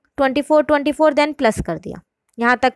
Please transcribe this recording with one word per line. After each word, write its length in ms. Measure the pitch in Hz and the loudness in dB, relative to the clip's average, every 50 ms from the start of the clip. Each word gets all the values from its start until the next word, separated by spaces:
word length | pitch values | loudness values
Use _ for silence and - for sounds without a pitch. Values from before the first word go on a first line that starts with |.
| _ _ - | _ _ -4
ट्वेंटी 260 | - 277 269 254 294 277 | -2 -2 0 0 -2 -2
फ़ोर, 200 | - 302 302 277 | 2 2 2 2
ट्वेंटी 280 | 254 302 285 277 302 285 | 2 0 0 0 -2 -2
फ़ोर 220 | - 311 302 285 | 2 2 2 2
then 200 | 269 294 302 294 | 2 0 -2 -2
प्लस 260 | - 269 220 208 - - | -2 -2 -2 -2 -2 -6
कर 160 | - 165 - | -8 -8 -10
दिया, 220 | - - - 180 - _ _ _ _ _ _ - | -10 -14 -14 -14 -16 _ _ _ _ _ _ -4
यहाँ 180 | 233 240 247 247 | 0 0 0 2
तक 140 | - 254 - | 0 -2 0